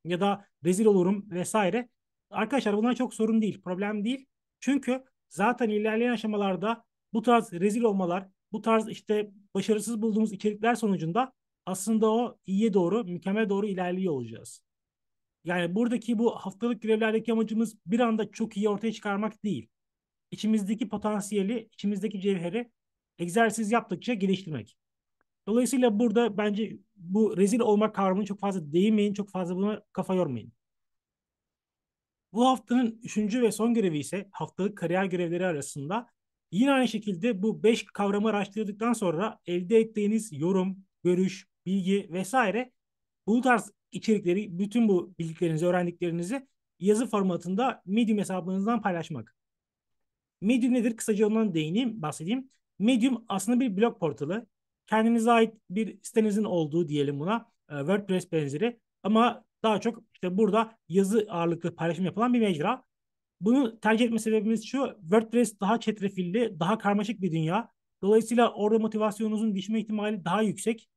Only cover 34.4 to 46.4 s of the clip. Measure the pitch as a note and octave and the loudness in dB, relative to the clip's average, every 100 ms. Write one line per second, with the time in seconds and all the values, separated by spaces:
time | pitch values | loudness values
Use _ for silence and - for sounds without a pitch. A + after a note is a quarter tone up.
34.4 | D#3+ - G3 G3+ E3+ F3+ F#3+ F3 E3+ F3 | -8 -4 -6 -4 -2 0 0 -2 -2 -2
35.4 | F#3 D3 C3+ C#3+ C#3 G#3+ A#3 _ _ _ | -2 -4 -6 -10 -6 -6 -8 _ _ _
36.4 | _ F3 C4+ C4 A#3+ A3 G#3 E3+ A#3 F#3+ | _ 0 2 4 2 -2 -6 -2 -2 0
37.4 | A3 D#3+ G#3 A3+ - - G3+ G3+ A3 G#3 | -2 2 2 2 -2 -4 0 0 0 0
38.4 | G3+ A3 G#3+ G#3 A3+ A3+ F#3 D#3 G#3+ - | -4 -6 -8 -4 -2 0 0 0 -4 -6
39.4 | - F3 F3+ A3+ A3 G#3+ G#3 A3 - C#3 | -6 -4 4 4 4 0 0 0 -4 -4
40.4 | E3+ F#3+ F#3 F#3+ - _ F3+ F3+ F#3 - | 0 0 0 -6 -16 _ 0 2 0 -2
41.4 | - _ F3 G3 F3+ G3 - F3 F#3 C4 | -14 _ -4 -2 0 0 -2 -6 0 2
42.4 | G#3+ F3 - _ _ _ _ _ - A#3+ | 2 0 -4 _ _ _ _ _ 0 2
43.4 | B3+ A3+ - _ _ F#3 - G#3 E3+ F#3 | 4 2 0 _ _ -4 0 2 2 0
44.4 | G#3 E3+ G3+ A#3+ A3 F3+ - - E3 D#3+ | -2 -4 -2 2 4 2 0 -8 -8 -2
45.4 | E3+ D#3 F3 F3+ F3 E3+ F3 E3+ F3 C4+ | -2 2 2 2 0 -2 -4 -4 -4 -8